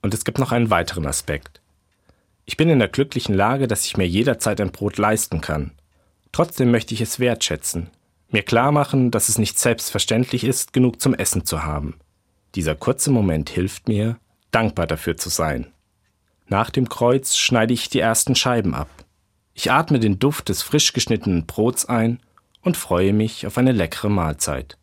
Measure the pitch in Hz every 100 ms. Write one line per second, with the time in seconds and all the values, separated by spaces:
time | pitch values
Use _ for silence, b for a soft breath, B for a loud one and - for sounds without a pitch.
0 | 104 113 - - 127 120 117 104 82 87
1 | 73 71 - 73 - _ _ _ _ _
2 | _ _ _ _ - - 160 143 104 -
3 | 143 131 - 98 104 135 127 104 - -
4 | 90 90 127 113 113 101 101 - 101 -
5 | 104 110 - 82 - 76 71 - _ _
6 | _ _ _ - 175 - 123 117 - 107
7 | 110 - 123 113 - 78 - 87 85 _
8 | _ _ _ 110 - 117 135 147 139 135
9 | 123 113 - - 104 - 123 117 - 101
10 | - 113 123 123 123 131 - 135 127 -
11 | 139 - - 92 - 80 76 73 71 -
12 | _ _ _ _ _ - 80 78 - 135
13 | - 123 98 80 76 - 95 - - 104
14 | 110 117 _ _ _ 120 110 - 82 80
15 | - 78 90 - 80 65 - _ _ _
16 | _ _ _ _ _ 98 113 - 123 -
17 | 120 135 - - - 123 113 120 - -
18 | 113 113 - 123 131 120 98 65 76 -
19 | - _ _ _ _ - - 131 160 143
20 | 110 98 135 147 - 98 - 151 - -
21 | - 110 - 90 82 - 113 123 - 117
22 | 113 117 _ _ _ _ 180 165 - 87
23 | 98 104 110 - - 120 131 117 85 -
24 | 107 101 80 73 - 67 67 -